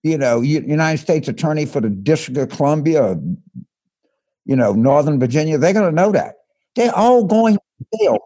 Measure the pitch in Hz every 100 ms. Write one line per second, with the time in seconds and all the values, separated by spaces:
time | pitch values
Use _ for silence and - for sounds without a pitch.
0 | 156 160 131 120 131 151 - 151 160 156
1 | - 160 - 113 160 151 151 143 110 98
2 | 101 156 - 131 131 - 143 156 151 156
3 | 110 87 69 - _ - - _ _ _
4 | _ _ _ _ - 131 110 101 123 143
5 | 147 143 123 139 156 151 160 202 190 156
6 | 196 196 - - _ _ _ - 240 -
7 | 233 247 196 214 226 208 _ _ - 220
8 | 196 110